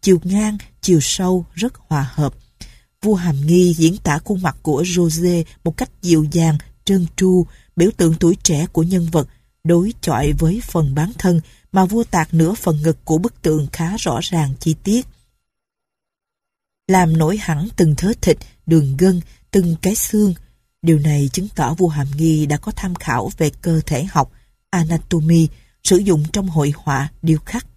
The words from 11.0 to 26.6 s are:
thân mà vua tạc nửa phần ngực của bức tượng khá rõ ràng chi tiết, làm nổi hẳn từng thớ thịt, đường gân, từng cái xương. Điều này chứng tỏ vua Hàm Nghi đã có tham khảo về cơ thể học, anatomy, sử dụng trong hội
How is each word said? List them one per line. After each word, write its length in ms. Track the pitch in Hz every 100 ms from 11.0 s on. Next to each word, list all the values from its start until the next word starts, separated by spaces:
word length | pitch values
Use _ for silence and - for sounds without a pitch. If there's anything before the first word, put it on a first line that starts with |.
| 170 233
thân 220 | 190 170 - _ _
mà 120 | 190
vua 200 | 185 220
tạc 300 | 233 185 156
nửa 200 | 165 165
phần 280 | 220 - 151
ngực 220 | 156 156
của 140 | - 160
bức 240 | 220 -
tượng 240 | 170 156 143
khá 240 | - 170 214
rõ 220 | - 120
ràng 320 | - 165 143 135
chi 140 | - 156
tiết, 220 | - 226 254 _ _ _ _ _ _ _ _ _ _ _ _ _ _ _ _ _ -
làm 280 | 190 175 160
nổi 180 | 156 208
hẳn 320 | - 151 196 -
từng 180 | 165
thớ 180 | 147 185 240
thịt, 180 | - - - _ -
đường 300 | 160 139 135
gân, 240 | 185 180 - _ _
từng 260 | 196 175 165
cái 120 | 180
xương. 400 | 220 - 214 208 170 - _ _ _
Điều 160 | 165 156
này 320 | 151 147 139
chứng 160 | - 202
tỏ 200 | - 135
vua 140 | 165 180
Hàm 180 | 147 139 143
Nghi 300 | 160 156 151
đã 100 | 147
có 160 | - -
tham 180 | 190
khảo 360 | 175 - 120 107 -
về 140 | 156
cơ 300 | - - 160 151
thể 180 | 135
học, 280 | 185 160 135 - _ _ _
anatomy, 800 | 180 160 165 - 175 156 165 160 - _ _
sử 120 | - 185
dụng 280 | 202 160 156
trong 160 | 208 190
hội 240 | 156